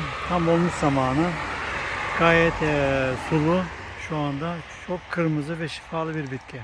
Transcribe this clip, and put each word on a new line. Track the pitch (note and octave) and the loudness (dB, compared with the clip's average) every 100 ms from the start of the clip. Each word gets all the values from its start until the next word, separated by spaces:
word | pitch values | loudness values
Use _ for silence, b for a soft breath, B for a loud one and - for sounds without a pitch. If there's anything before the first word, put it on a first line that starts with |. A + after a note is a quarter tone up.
| D3 B2 - | -2 -6 -2
tam | F3+ E3 | 2 4
olmuş | E3+ F3 | 4 4
zamanı. | - D3+ C#3 C3 C3+ F3 D#3 - - - - - - - - | 2 2 4 4 2 2 0 -6 -6 -6 -6 -6 -6 -4 2
Gayet, | E3+ E3 E3 - | 6 6 4 2
e, | D#3 D3 C#3 C3+ C3 B2 - | 0 2 2 2 0 -2 0
sulu | D#3+ D3+ F3+ E3+ - - - - | 2 4 2 0 -8 -12 -12 -6
şu | D#3 | -4
anda. | C#3+ C#3 E3 E3+ - - - | -2 -2 -4 -6 -10 -14 -8
Çok | F3+ - | -8 -4
kırmızı | - E3 D3+ C#3+ E3 | 0 0 0 -2 -6
ve | D#3+ | -6
şifalı | - - E3 D#3+ D#3 | -8 -8 -4 -4 -4
bir | C#3 | -6
bitki. | B2+ - B2+ | -8 -10 -14